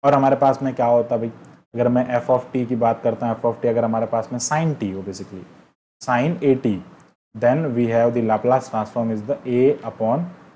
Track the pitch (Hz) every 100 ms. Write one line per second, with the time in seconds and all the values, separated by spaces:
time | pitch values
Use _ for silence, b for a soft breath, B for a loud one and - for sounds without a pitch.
0 | 139 143 135 131 135 135 135 123 120 120
1 | 117 117 117 - - - _ 117 123 123
2 | 123 120 120 127 - 131 120 123 113 113
3 | 123 104 120 113 120 113 120 117 117 113
4 | 110 117 113 123 - 151 165 135 101 95
5 | 95 92 95 95 90 - _ _ _ _
6 | - 120 143 175 143 131 117 95 - -
7 | _ _ _ 110 120 143 160 117 117 113
8 | 117 120 113 107 120 131 127 113 107 120
9 | 113 110 107 139 127 123 131 110 117 -
10 | 110 135 175 - -